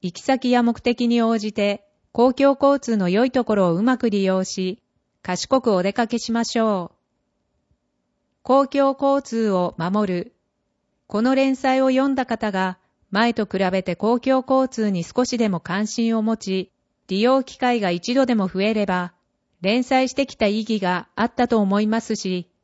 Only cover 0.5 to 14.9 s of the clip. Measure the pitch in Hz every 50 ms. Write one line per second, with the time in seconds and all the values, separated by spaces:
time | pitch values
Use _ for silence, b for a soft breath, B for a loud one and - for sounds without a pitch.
0.5 | 247 247 240 233 233 - - 247 240 - 247 240 233 240 233 226 226 226 208 214
1.5 | 202 - 202 202 202 202 _ _ _ _ _ _ _ - 233 262 254 - 269 277
2.5 | 277 269 - 277 277 277 - - 233 214 190 175 180 202 240 269 254 262 240 -
3.5 | 214 202 190 180 165 170 208 247 262 247 - 233 202 202 196 185 190 190 185 -
4.5 | - - 185 185 185 - _ _ _ _ _ _ _ _ _ - 180 180 - -
5.5 | - 269 262 247 208 185 180 196 202 - 240 220 - 226 - - 226 233 233 -
6.5 | - 240 226 220 208 190 175 165 _ _ _ _ _ _ _ _ _ _ _ _
7.5 | _ _ _ _ _ _ _ _ _ _ _ _ _ _ _ _ _ _ _ -
8.5 | 247 269 277 269 - 277 277 269 277 269 - 277 277 277 269 - - 226 226 214
9.5 | 196 185 180 175 - - 165 175 190 214 208 196 185 175 - 240 _ _ _ _
10.5 | _ _ _ _ _ _ _ _ _ _ _ _ - 208 226 254 269 269 269 269
11.5 | 269 254 - 269 262 262 269 262 262 254 269 277 269 262 254 247 240 220 - 214
12.5 | 196 190 190 185 185 _ _ _ _ _ _ _ - 196 226 240 233 - 214 196
13.5 | - 190 196 180 180 190 185 - 175 - - 214 240 247 - 262 262 262 247 -
14.5 | 269 262 262 254 - - 220 208